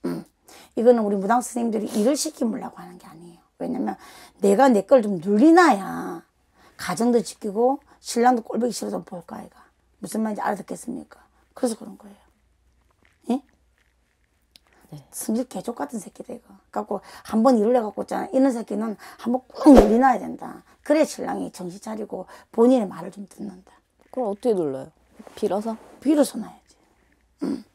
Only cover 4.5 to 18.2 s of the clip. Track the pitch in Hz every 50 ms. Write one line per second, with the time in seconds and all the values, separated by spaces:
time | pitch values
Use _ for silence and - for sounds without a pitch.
4.5 | 202 190 262 277 247 202 - - 285 262 214 214 202 175 156 202 202 208 247 320
5.5 | 330 349 359 311 240 196 190 170 170 165 185 185 180 165 - _ _ _ _ _
6.5 | _ _ _ _ _ - - - 185 160 220 247 240 240 190 - - _ - 220
7.5 | 185 208 233 254 269 285 _ _ _ _ _ - - 233 233 247 254 226 220 -
8.5 | - - 226 247 202 - - 208 202 185 175 - - 175 170 - - - - -
9.5 | _ _ _ _ _ _ _ _ _ _ - 180 - 214 220 220 208 - - -
10.5 | 214 185 - - - - - - - - - _ - _ _ _ _ _ _ _
11.5 | _ - - 247 226 - - 214 196 - - 202 202 _ _ _ _ _ _ _
12.5 | _ _ _ _ _ _ _ _ _ _ _ _ _ _ _ - 233 277 _ _
13.5 | _ _ _ _ _ _ _ _ _ _ _ _ _ _ _ _ _ _ _ _
14.5 | _ - _ _ _ _ _ _ - 147 135 _ - - - - 220 226 262 -
15.5 | - 190 175 - 233 - 285 285 262 214 175 - _ - - - - 233 _ _
16.5 | 196 _ _ _ - 208 214 - 208 185 _ - - - - - - 220 220 262
17.5 | 262 226 202 220 247 254 220 214 - - - - - -